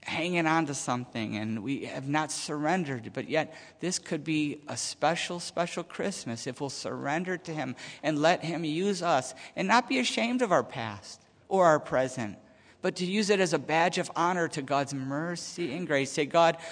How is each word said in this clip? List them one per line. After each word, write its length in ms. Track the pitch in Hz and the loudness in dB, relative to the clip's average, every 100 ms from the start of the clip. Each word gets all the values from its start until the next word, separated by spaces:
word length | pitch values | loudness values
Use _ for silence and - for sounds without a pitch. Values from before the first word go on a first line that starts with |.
hanging 460 | - - 175 175 160 | -6 -4 0 2 4
on 180 | 160 151 | 4 2
to 80 | |
something 600 | 139 - 123 123 117 107 107 | -2 -2 -2 -2 -6 -4 -4
and 260 | 110 110 | -2 -4
we 240 | 104 139 - | -4 -6 -6
have 220 | - 139 | -8 -2
not 220 | 151 151 | 0 0
surrendered. 800 | - - 151 151 185 147 127 110 | -4 -6 -2 0 0 0 -4 -6
But 160 | - 113 | -8 -2
yet, 240 | 156 147 - - - | -2 -2 -8 -20 -8
this 200 | 170 180 | -6 -4
could 240 | - 160 | -4 -6
be 380 | 151 156 147 - - | -2 0 0 -4 -8
a 80 | 120 | -6
special, 640 | - - 147 170 - 175 | -6 0 0 0 -2 -6
special 440 | - - 170 - | -6 -4 -2 -4
Christmas 640 | 165 - 185 - - 113 139 | -10 -6 -6 -4 -8 -8 -8
if 120 | 127 | -6
we'll 120 | 139 | -8
surrender 680 | - - 127 131 156 185 180 | -6 -8 -6 -2 -2 -2 -6
to 160 | - | -6
him 220 | 156 131 123 - - | -6 -6 -8 -12 -6
and 180 | 147 151 | -2 4
let 240 | 156 180 | 4 4
him 220 | 160 165 165 | 0 -2 -2
use 380 | 156 202 185 | 0 0 0
us 320 | 170 143 - - - - | 2 2 2 -10 -12 -4
and 120 | 190 | 4
not 200 | 226 247 | 4 4
be 120 | 262 | 0
ashamed 420 | 240 - 233 247 | 0 0 0 0
of 100 | 226 | 4
our 120 | 165 | 4
past 580 | 120 135 113 101 - - _ _ - | 2 -4 -8 -8 -14 -20 _ _ -2
or 180 | 190 175 | 6 8
our 140 | 151 | 8
present, 580 | - 135 131 131 107 - - - - - | 4 2 2 0 -6 -8 -18 -20 -20 -4
but 140 | 185 - | -4 -2
to 100 | 180 | 0
use 240 | 202 202 | 2 4
it 100 | 202 | 4
as 140 | 175 | 4
a 60 | 156 | 2
badge 400 | 131 160 175 185 | 2 4 4 2
of 100 | 160 - | -2 0
honor 320 | 170 185 165 | 2 2 0
to 160 | 151 | -2
God's 320 | 131 139 139 139 | 0 0 0 -4
mercy 800 | 131 143 170 175 - - 170 156 | -4 -4 -4 -6 -8 -6 -4 -4
and 100 | 165 | 0
grace. 260 | 143 135 | 2 2
Say, 140 | - 139 | 0 2
"God, 320 | 165 170 160 - | 6 6 4 -6